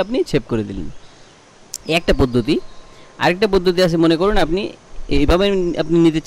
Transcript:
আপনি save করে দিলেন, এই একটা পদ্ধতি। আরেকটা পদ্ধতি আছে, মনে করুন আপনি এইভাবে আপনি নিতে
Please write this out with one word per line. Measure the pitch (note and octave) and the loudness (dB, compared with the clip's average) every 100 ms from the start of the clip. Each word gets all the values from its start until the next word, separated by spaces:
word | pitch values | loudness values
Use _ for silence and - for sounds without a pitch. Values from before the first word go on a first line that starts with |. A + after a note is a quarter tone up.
আপনি | F#3+ C4 E4+ | 0 -4 -2
save | C#3+ - | -4 -2
করে | A2+ G#2 | -4 -4
দিলেন, | G2 - - - - - _ _ - - - - | -8 -10 -12 -18 -20 -20 _ _ -20 -18 -12 -4
এই | E3 | -2
একটা | - - | 0 0
পদ্ধতি। | C3 A#2+ A2+ C4 - - - - - - | 0 0 0 -2 -4 -14 -20 -20 -20 -4
আরেকটা | C#3 F3+ G#3+ | -2 0 0
পদ্ধতি | F#3+ F3+ F3 F3+ | 2 2 2 2
আছে, | E3+ | 4
মনে | E3 D#3+ | 2 2
করুন | G3 G#3+ | 2 2
আপনি | D#3 F#3 A#3+ - - - - C#3 | 0 -2 -4 -12 -14 -10 -2 2
এইভাবে | C#3+ F3 G3+ G3 F3 D#3 | 4 2 2 0 0 -2
আপনি | D#3 E3+ E3 | 0 4 4
নিতে | D#3 | 2